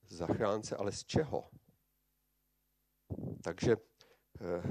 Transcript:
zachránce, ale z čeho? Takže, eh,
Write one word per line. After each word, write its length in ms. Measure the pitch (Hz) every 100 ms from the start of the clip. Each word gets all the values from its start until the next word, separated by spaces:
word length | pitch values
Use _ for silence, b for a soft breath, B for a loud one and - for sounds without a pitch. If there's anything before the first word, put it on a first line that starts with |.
| -
zachránce, 680 | 87 87 104 110 107 107 -
ale 160 | 101
z 120 | -
čeho? 460 | - - 151 - - - _ _ _ _ _ _ _ _ _ _ _ _ _ _ _ - - -
Takže, 340 | - 82 - 110
eh, 840 | - _ - - _ - 90 87 90